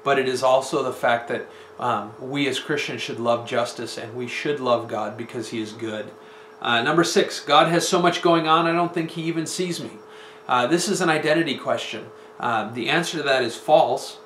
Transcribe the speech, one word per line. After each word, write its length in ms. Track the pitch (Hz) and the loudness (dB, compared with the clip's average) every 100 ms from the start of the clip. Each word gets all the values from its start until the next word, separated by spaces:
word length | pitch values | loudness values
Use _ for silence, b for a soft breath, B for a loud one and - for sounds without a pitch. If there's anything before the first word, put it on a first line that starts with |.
but 160 | 139 139 | 2 2
it 80 | 131 | 2
is 160 | 123 | 2
also 400 | 131 131 - 147 | 4 4 2 -2
the 100 | 127 | -2
fact 340 | - 127 120 - | -2 0 0 0
that, 180 | 123 - B B - | -6 -8 B B -6
um, 340 | 120 110 104 113 | -2 -2 -4 -12
we 280 | 131 143 139 | -8 -2 0
as 120 | 127 | -2
Christians 420 | - 147 - 143 | -4 -4 -4 -6
should 180 | - 117 | -8 -4
love 280 | 117 117 - | 0 0 0
justice, 500 | 123 - - 117 - | -2 -2 -4 -10 -10
and 180 | 117 120 | -10 -8
we 120 | 123 | -8
should 320 | - - 143 | -6 -4 -2
love 280 | 127 117 113 | 2 0 0
God 300 | 113 107 107 | -4 -6 -6
because 320 | 113 127 110 | -10 -8 -6
he 100 | 117 | -6
is 140 | 104 | -6
good. 380 | 110 113 107 104 - B B B B | -8 -8 -6 -10 -14 B B B B
Uh, 220 | - 117 | 0 0
number 200 | 131 160 | 2 4
six, 360 | 165 208 - - | 4 4 2 -2
God 300 | - 151 165 | 4 6 6
has 180 | 170 - | 4 2
so 120 | 185 | 4
much 220 | 170 170 | 2 2
going 260 | 175 165 160 | 4 4 4
on, 200 | 160 165 | 4 4
I 60 | |
don't 200 | 165 170 | 2 0
think 180 | 170 160 | -2 -4
he 120 | 175 | -4
even 240 | 160 165 160 | -4 -2 -4
sees 340 | - 180 165 | -4 -4 -4
me. 120 | 120 110 - B B B - | -8 -12 -18 B B B -2
Uh, 200 | 127 123 | 0 2
this 200 | 170 190 | 2 2
is 140 | 185 | 0
an 80 | 175 | 2
identity 480 | 156 151 156 156 120 | 0 2 2 0 -2
question. 480 | 135 117 - 110 107 B B B | -2 -4 -4 -10 -12 B B B
Uh, 320 | 123 113 104 | -2 -2 -2
the 180 | 120 139 | -6 0
answer 280 | 156 170 165 | 0 0 -4
to 60 | |
that 180 | 143 131 | 0 2
is 160 | 120 - | 0 -4
false 600 | - 123 151 127 - - | 4 6 6 0 -4 -14